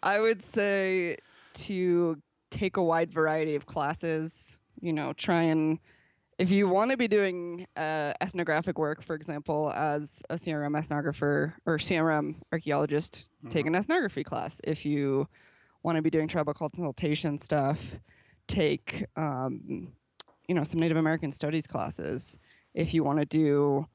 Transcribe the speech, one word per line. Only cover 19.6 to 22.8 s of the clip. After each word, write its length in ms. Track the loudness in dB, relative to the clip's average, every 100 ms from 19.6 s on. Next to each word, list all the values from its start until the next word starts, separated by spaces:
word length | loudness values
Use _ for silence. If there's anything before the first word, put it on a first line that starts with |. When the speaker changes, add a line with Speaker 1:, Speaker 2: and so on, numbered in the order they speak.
| -8 -10 -10 -18 _ _ -16 _ -2
Speaker 1:
you 60 |
know, 100 | 0
some 160 | 0 0
Native 160 | 2 2
American 340 | 2 0 -4
studies 340 | -4 -4 -2 -4
classes. 720 | -6 -6 -6 -6 -4 -6 -10 _ _ _
If 180 | -2